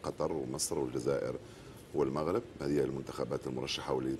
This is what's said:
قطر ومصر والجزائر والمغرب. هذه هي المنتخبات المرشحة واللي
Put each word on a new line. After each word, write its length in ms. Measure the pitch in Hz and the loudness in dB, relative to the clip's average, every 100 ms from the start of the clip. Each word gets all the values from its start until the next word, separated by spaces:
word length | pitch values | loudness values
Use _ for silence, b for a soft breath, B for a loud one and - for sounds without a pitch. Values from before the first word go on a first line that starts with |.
قطر 300 | 80 - 78 | -6 0 0
ومصر 460 | 80 64 69 - 80 | 0 -2 -2 0 0
والجزائر 560 | 65 64 64 69 64 64 B B B B B | 0 0 2 2 2 -4 B B B B B
والمغرب. 480 | 73 69 71 78 101 - - | 2 4 4 2 2 0 -4
هذه 100 | 71 | 2
هي 140 | 71 | 4
المنتخبات 640 | 64 67 67 67 64 69 67 | 4 0 -4 -2 0 0 -2
المرشحة 460 | 64 69 - - | -2 -2 -2 0
واللي 240 | 65 65 67 | 0 0 -2